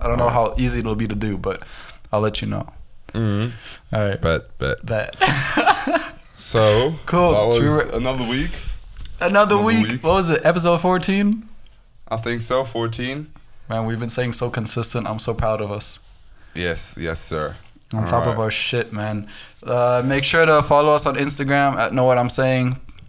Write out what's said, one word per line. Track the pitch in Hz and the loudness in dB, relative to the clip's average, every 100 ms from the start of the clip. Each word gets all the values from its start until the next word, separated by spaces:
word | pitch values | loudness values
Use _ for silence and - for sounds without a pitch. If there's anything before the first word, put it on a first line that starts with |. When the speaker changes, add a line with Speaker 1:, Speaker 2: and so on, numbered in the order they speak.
Speaker 1:
I | 117 | -2
don't | 120 | 0
know | |
Speaker 2:
All | 120 120 113 | 2 2 2
right. | - | 2
Speaker 1:
how | |
easy | 123 120 | 0 0
it'll | 113 | -2
be | 107 107 | -2 -2
to | |
do, | 104 107 92 | -2 -2 -2
but | 98 92 - - - - - | -4 -6 -10 -16 -18 -20 -6
I'll | 104 | -2
let | 107 104 | 0 -2
you | 104 | -4
know. | 101 - - - - - | -6 -8 -14 -18 -18 -10
Speaker 2:
Mm-hmm. | 110 110 101 120 117 - - - | -4 0 0 -2 -6 -16 -20 -6
Speaker 1:
All | 110 101 | -2 -2
right. | 92 | -2
Speaker 2:
Bet, | 82 78 - - | 0 0 -2 -6
bet. | 69 - - | -4 -4 -4
Speaker 1:
Bet. | 110 - - | -4 -6 -2
<laughs> | - 135 139 - 233 - - 330 - - - | 0 0 -2 2 2 2 0 -2 -4 -12 -18
Speaker 2:
So, | - - 113 107 107 139 156 - | -8 -2 4 4 4 2 -2 -2
Speaker 1:
Cool. | 175 175 | 2 4
Speaker 2:
that | 104 107 | 4 4
was | 117 | 4
Speaker 1:
Should | |
we | 143 | 4
re- | 151 - 117 | 2 0 -2
Speaker 2:
another | 127 131 113 | -2 -2 -2
week. | 131 160 - - - - - - - | -2 -2 -4 -6 -8 -10 -14 -12 -4
Speaker 1:
Another | 175 202 208 | 2 4 4
Speaker 2:
Another | 202 | 4
Speaker 1:
week. | 214 226 214 | 4 2 2
Speaker 2:
week. | 123 | 0
Speaker 1:
What | 160 | 2
was | 190 170 | 2 4
it? | 156 | 2
Episode | - 175 170 170 | 2 2 2 2
fourteen? | 185 180 180 196 202 220 - - - - - - - | 2 2 2 2 2 0 -6 -18 -20 -20 -20 -20 -8
Speaker 2:
I | 113 | -6
think | 117 120 | -4 -4
so, | 110 127 | 0 0
fourteen. | 131 117 113 113 127 143 156 - - - - | 0 -2 -4 -4 -6 -6 -10 -16 -20 -18 -8
Speaker 1:
Man, | 113 113 | -4 -2
we've | 113 | -4
been | 117 | -4
staying | - 123 | -2 -2
so | - 120 | -2 -2
consistent. | 120 110 - 113 123 98 | -2 -4 -2 -2 -4 -4
I'm | 110 | -4
so | - | -4
proud | 113 110 107 | -2 -2 -2
of | 104 | -4
us. | 104 - - - - - - - | -6 -6 -8 -14 -20 -20 -20 -14
Speaker 2:
Yes, | - 87 78 - - | -6 -4 -2 -6 -6
yes, | 82 78 | -6 -4
sir. | - 80 73 - - - - | -4 -4 -6 -8 -18 -20 -10
Speaker 1:
On | 110 87 | -6 -2
top | 117 | 0
of | 117 | 0
Speaker 2:
All | |
right. | 113 | 0
Speaker 1:
our | 110 | -2
shit, | - - 120 113 | -2 -2 -2 -4
man. | 107 107 107 104 - - - | -6 -6 -6 -8 -16 -20 -14
Uh, | - 123 123 123 | -4 0 2 2
make | 131 139 | 2 0
sure | 139 165 160 | 2 4 6
to | 151 | 6
follow | 135 147 151 | 6 4 6
us | 151 143 | 4 4
on | 135 | 0
Instagram | 143 143 135 143 143 107 | 0 0 2 2 2 2
at | 113 | 0
Know | 123 | 4
What | 127 123 | 4 4
I'm | 123 | 4
Saying | - 131 127 127 131 - - | 2 2 2 0 -2 -8 -18